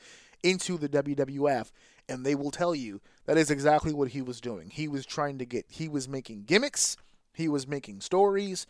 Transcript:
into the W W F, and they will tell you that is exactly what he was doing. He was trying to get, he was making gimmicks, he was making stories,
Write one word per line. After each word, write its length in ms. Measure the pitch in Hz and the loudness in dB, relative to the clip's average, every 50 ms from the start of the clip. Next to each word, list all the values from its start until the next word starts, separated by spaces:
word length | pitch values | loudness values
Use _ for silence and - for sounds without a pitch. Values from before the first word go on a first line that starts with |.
| - - - - - - - _ | -20 -20 -20 -20 -20 -20 -6 _
into 360 | - 180 185 180 - - 180 160 | 2 2 2 2 0 -2 -2 -2
the 100 | 147 143 | 0 0
W 260 | 147 143 139 147 143 | 2 2 2 2 0
W 340 | 143 135 135 139 139 143 143 | 0 0 0 0 0 2 2
F, 220 | 135 117 110 - - - - - _ _ _ - | 2 2 -2 -6 -12 -20 -20 -20 _ _ _ -8
and 160 | 131 127 127 | -8 -4 0
they 100 | 139 147 | 0 0
will 160 | 139 143 143 | 0 0 -2
tell 240 | - - 175 175 165 | -2 0 0 0 0
you 260 | 143 123 107 98 101 - _ _ _ _ | -2 -4 -8 -10 -12 -14 _ _ _ _
that 100 | - 151 160 | 4 4 6
is 120 | 156 139 | 6 4
exactly 420 | 147 139 139 147 151 147 - 156 | 4 4 4 6 6 6 4 2
what 160 | 151 143 139 123 | 0 0 0 -2
he 140 | 120 139 | -2 -4
was 180 | 127 127 120 113 | -6 -6 -8 -8
doing. 300 | - 120 110 87 80 98 | -8 -8 -8 -8 -10 -10
He 180 | - 143 156 151 | -8 -6 -6 -4
was 180 | 143 135 131 | -4 -6 -8
trying 320 | - - 156 147 143 139 131 | -6 -4 -4 -2 -2 -4 -6
to 60 | 127 | -6
get, 220 | 123 123 110 - _ | -4 -4 -6 -6 _
he 200 | - - 160 156 | -8 -8 -6 -4
was 200 | 147 143 127 135 | -4 -4 -4 -6
making 360 | 139 131 123 - 110 104 104 | -8 -8 -8 -10 -14 -8 0
gimmicks, 520 | 120 175 220 277 294 - - - - - - - _ _ _ _ _ | 4 4 4 4 2 0 0 0 0 -2 -4 -12 _ _ _ _ _
he 160 | _ - 165 156 | _ -4 -2 0
was 180 | 147 139 131 | 0 0 -2
making 340 | 135 147 139 - 107 101 98 | -4 -6 -8 -8 -10 -12 -12
stories, 640 | - - 180 185 202 202 - 202 202 190 92 - - | -6 0 4 4 4 4 4 2 -2 -4 -6 -8 -10